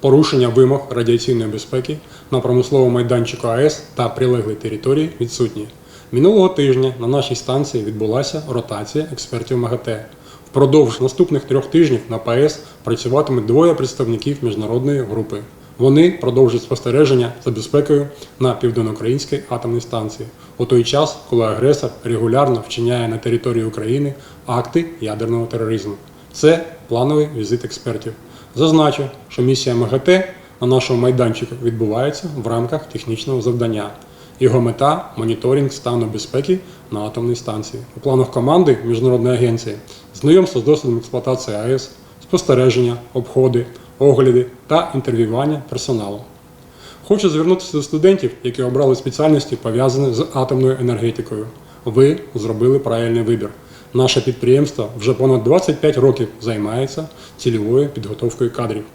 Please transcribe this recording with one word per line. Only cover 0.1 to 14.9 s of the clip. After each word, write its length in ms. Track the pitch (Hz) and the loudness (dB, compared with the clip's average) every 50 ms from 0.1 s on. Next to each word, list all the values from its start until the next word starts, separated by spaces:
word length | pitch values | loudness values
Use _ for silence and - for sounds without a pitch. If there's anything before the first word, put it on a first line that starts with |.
| 131 147 156 - - 135 123 127 | 6 6 6 6 4 2 2 4
вимог 320 | 117 123 131 127 139 139 139 - | 6 6 6 6 4 0 -2 -4
радіаційної 600 | 117 117 120 117 120 117 - - 127 117 110 107 | -4 -2 0 2 2 2 2 0 0 0 0 -2
безпеки 480 | 104 110 - - - 131 123 - 151 151 - - - - - - | -4 -8 -8 -6 -6 -6 -4 -4 -8 -10 -10 -20 -20 -20 -10 -4
на 100 | - 131 | -4 -2
промисловому 500 | - 127 123 127 127 - 147 135 131 123 | 0 2 2 2 2 2 4 4 4 4
майданчику 560 | 120 123 120 117 120 120 117 110 - - - | 4 0 0 2 2 0 0 -2 -6 -6 -4
А 140 | 120 113 120 | -2 0 2
Е 100 | 139 151 | 2 2
С 120 | 147 - - - - | 0 -2 -12 -16 -6
та 140 | - 123 117 | -4 -4 -4
прилеглій 460 | - - 131 127 123 120 107 107 107 | -2 -2 0 0 0 0 0 -4 -6
території 560 | 101 - 113 110 104 - 127 139 151 156 160 160 - | -6 -6 -8 -8 -4 -2 0 0 0 0 -2 -4 -6
відсутні. 480 | 120 117 - - 123 113 107 107 104 110 - - - - - - - - - | -6 -6 -2 -4 -4 -4 -4 -8 -12 -12 -16 -20 -20 -20 -20 -20 -18 -6 0
Минулого 360 | 120 143 180 220 214 185 185 | 2 4 6 6 6 4 4
тижня 460 | 185 - 143 139 131 127 131 131 127 120 | 2 2 2 2 2 2 2 -2 -2 -4
на 60 | 117 | -4
нашій 280 | 117 135 143 135 - 127 | -2 0 0 0 -2 -4
станції 500 | - - - 127 135 147 143 - 123 107 | -8 -4 -4 -2 -2 -2 -2 -4 -4 -4
відбулася 580 | 104 110 104 110 107 110 127 143 - - 156 151 156 | -4 -4 -4 -2 -2 0 -2 -2 -4 -6 -8 -8 -6
ротація 580 | 127 117 110 - 110 104 107 - - 147 156 156 160 | -6 -6 -6 -6 -8 -10 -10 -6 -6 -6 -6 -6 -8
експертів 460 | 120 - - - 117 117 - 131 123 | -12 -12 -10 -8 -10 -6 -4 -2 -2
магате. 480 | 120 113 127 120 - - 113 107 110 - - - - - - - - | -2 -2 -4 -4 -4 -6 -8 -8 -8 -16 -20 -20 -20 -20 -20 -20 -20
Впродовж 540 | - - 135 143 135 135 156 147 117 113 - | -6 2 2 4 6 6 4 4 4 2 -2
наступних 440 | 127 131 - - 180 175 151 135 - | -2 -2 2 0 0 0 0 -4 -2
трьох 220 | - 131 135 127 | 0 -2 -2 -2
тижнів 340 | - - 160 170 147 131 113 - - | 0 2 4 4 4 2 -2 -2 -4
на 100 | 117 113 | -8 -6
П 260 | - - 117 123 143 | -4 -2 0 2 2
С 160 | 151 - - - - - - - | 2 0 -4 -16 -20 -20 -12 -4
працюватимуть 640 | - 113 - - 123 123 139 151 143 139 123 107 | -4 -4 -4 -2 0 0 0 2 2 0 -2 0
двоє 280 | 107 117 139 165 175 160 | 2 4 4 6 4 4
представників 600 | - 135 127 - - 135 113 117 113 - 143 143 139 - | 2 -2 -6 -4 -4 -4 -2 -2 -4 -2 -4 -6 -2 -4
міжнародної 580 | 120 104 104 107 104 113 123 127 139 | -4 -4 -4 -4 -4 -2 -2 0 0